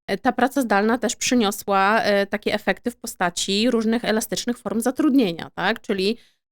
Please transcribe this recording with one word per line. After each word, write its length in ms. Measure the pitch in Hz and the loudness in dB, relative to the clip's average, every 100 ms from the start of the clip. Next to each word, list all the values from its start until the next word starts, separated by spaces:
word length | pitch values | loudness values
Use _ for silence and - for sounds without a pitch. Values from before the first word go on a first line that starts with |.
| - | -8
e, 80 | 196 | -4
ta 140 | 262 | -2
praca 300 | 233 247 277 | 0 0 0
zdalna 360 | 233 196 214 233 | 0 2 2 0
też 180 | 254 - | -2 -2
przyniosła, 880 | - 247 202 208 - 196 196 220 | 0 2 2 -2 0 2 4 2
e, 240 | - 202 196 | 2 0 0
takie 280 | 202 220 | -2 -2
efekty 360 | 208 - 190 240 | -2 -2 -2 -4
w 60 | - | -8
postaci 760 | 233 - 175 - - 196 233 | -12 -4 -4 -2 -2 0 2
różnych 340 | 233 220 240 | 2 0 -2
elastycznych 540 | - 214 220 185 - 240 | 0 -2 -2 -6 -4 -6
form 220 | 202 208 | -4 -2
zatrudnienia, 720 | 233 262 311 262 208 165 - | -2 0 2 4 2 -2 -10
tak, 260 | - 180 233 | -4 -2 -2
czyli, 360 | - 196 190 240 _ _ _ | -4 -2 0 -2 _ _ _